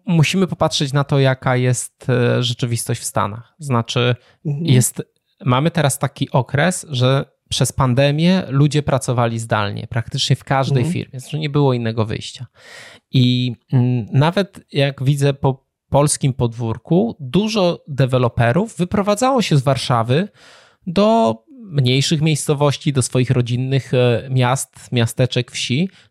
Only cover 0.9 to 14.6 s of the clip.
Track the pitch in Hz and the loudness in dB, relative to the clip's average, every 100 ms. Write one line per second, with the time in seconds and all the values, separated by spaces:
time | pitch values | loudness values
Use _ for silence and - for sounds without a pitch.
0.9 | 139 135 143 135 131 135 127 127 123 - | -2 0 2 2 0 -2 0 0 -2 -4
1.9 | _ - 123 120 123 123 123 120 117 - | _ -2 0 2 0 -2 -4 -4 -4 -4
2.9 | 120 - - 101 110 - _ 143 120 113 | -6 -4 -4 -4 -6 -16 _ -4 -2 -2
3.9 | 127 123 120 _ _ 160 143 165 127 - | -2 0 -2 _ _ -8 -4 2 2 2
4.9 | - - _ _ _ - 123 160 165 143 | -4 -14 _ _ _ -2 0 0 0 -2
5.9 | - 139 - 127 139 120 139 170 185 - | -2 -6 -6 -2 -2 -2 0 0 -2 -6
6.9 | 131 127 135 156 _ _ - 135 - 131 | 0 2 2 -2 _ _ -2 -2 0 2
7.9 | 120 143 147 170 185 - 135 147 143 143 | 4 2 2 2 2 0 2 2 2 0
8.9 | 131 - 120 120 117 113 110 101 107 - | -2 0 0 0 -2 -2 -2 -2 -6 -6
9.9 | 117 - 135 - 135 - 135 135 139 156 | -6 -6 -6 0 -2 0 -2 0 0 0
10.9 | 180 - 127 - 147 151 143 139 123 113 | -4 -8 -12 -10 -8 -2 0 2 2 -2
11.9 | 113 110 - - - 123 _ - - - | -2 -4 -6 -10 -14 -18 _ -20 -20 -20
12.9 | - _ 135 123 123 123 120 _ 131 123 | -20 _ 2 2 2 -2 -6 _ 2 2
13.9 | 123 98 135 151 196 190 - | 0 0 0 2 0 -4 -8